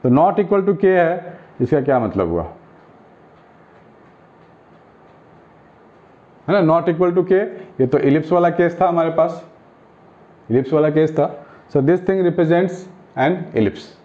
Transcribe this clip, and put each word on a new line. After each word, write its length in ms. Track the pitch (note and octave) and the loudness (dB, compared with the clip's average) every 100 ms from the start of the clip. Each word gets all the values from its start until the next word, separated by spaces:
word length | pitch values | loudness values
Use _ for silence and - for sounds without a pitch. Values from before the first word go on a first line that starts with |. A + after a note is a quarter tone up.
तो 60 | C3 | 2
not 340 | C3 F3+ G3+ F#3+ | 2 2 0 0
equal 240 | G3+ F#3+ | 0 0
to 100 | F#3+ | 2
K 120 | F#3+ F#3 | 2 4
है, 380 | E3 F3 - - - - | 2 -2 -10 -20 -20 -6
इसका 200 | B2+ D3 | -2 0
क्या 180 | C3 B2+ | 2 0
मतलब 300 | G#2+ F#2+ E2+ | 0 -2 -2
हुआ, 180 | E2+ D#2 - - - - - - - - - _ _ - - - - - - _ - - - _ - - _ - - - - - - - _ - - _ - _ - - | -2 -6 -14 -20 -20 -20 -20 -20 -20 -20 -20 _ _ -20 -20 -20 -20 -20 -20 _ -20 -20 -20 _ -20 -20 _ -20 -20 -20 -20 -20 -20 -20 _ -20 -20 _ -20 _ -16 -2
है 60 | |
ना, 80 | G3 D#3+ | 0 4
not 200 | E3 E3 | 2 2
equal 220 | E3 F3+ F3 | 0 0 0
to 80 | F3 | 2
K। 160 | F#3+ G#3 - - - | 0 0 -10 -18 -4
ये 60 | C3 | 0
तो 100 | D3 | 2
इलिप्स 340 | C#3 D3+ D#3 | 2 0 2
वाला 180 | F3+ F3 | 0 2
केस 300 | E3+ E3+ F3 | 2 -2 0
था 80 | F#3 | 0
हमारे 220 | E3+ E3 D#3 | 0 0 0
पास, 260 | E3 - - - - _ _ _ - - - - - | -2 -4 -16 -20 -20 _ _ _ -20 -20 -20 -20 -2
इलिप्स 240 | A#2 C3+ | -2 0
वाला 160 | D#3 D#3 | 0 2
केस 220 | D3+ D#3 | 2 0
था। 160 | D#3 D#3 - - - - | 0 -4 -6 -20 -20 -4
So 80 | D3 | 0
this 180 | C3+ F3+ F3+ | 2 0 0
thing 160 | F#3+ | 0
represents 580 | F3+ E3+ E3 F3 F#3 - - - - - | 0 0 0 2 0 -6 -16 -20 -14 -2
an 200 | C3+ F3+ D#3+ | -2 -2 -4
ellipse। 320 | A2+ G2+ - - - | -2 -2 -4 -20 -20